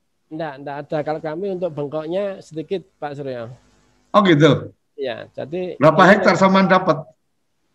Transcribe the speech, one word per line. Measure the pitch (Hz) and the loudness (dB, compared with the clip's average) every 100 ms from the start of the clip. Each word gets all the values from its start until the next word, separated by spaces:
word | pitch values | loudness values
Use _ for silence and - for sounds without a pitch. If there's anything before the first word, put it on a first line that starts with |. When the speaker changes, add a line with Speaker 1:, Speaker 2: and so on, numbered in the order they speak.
| _ _ _ | _ _ _
Speaker 1:
Ndak, | 156 160 135 | -10 -10 -10
ndak | 143 143 147 | -12 -12 -6
ada. | 156 | -6
Kalau | 147 156 | -4 -6
kami | 156 160 202 | -8 -6 -6
untuk | 185 175 147 | -4 -6 -6
bengkoknya | 147 156 156 185 202 190 | -8 -8 -6 -4 -4 -8
sedikit, | - 151 151 190 170 _ | -12 -12 -8 -8 -10 _
Pak | 147 143 | -12 -10
Suryo. | 139 123 117 123 _ _ _ _ _ | -10 -10 -12 -16 _ _ _ _ _
Speaker 2:
Oh, | 208 196 | 2 4
gitu? | 151 151 120 104 - _ - | 6 6 4 -4 -18 _ -10
Speaker 1:
Iya, | 131 110 104 - | -8 -8 -12 -14
jadi | 123 175 180 - | -10 -8 -8 2
Speaker 2:
Berapa | 151 147 185 | 4 6 6
Speaker 1:
ini | 202 | 6
Speaker 2:
hektar | 196 170 | 4 2
sampean | 190 190 180 | 4 4 4
dapat? | 185 185 147 - _ _ _ _ _ _ | 2 2 -2 -6 _ _ _ _ _ _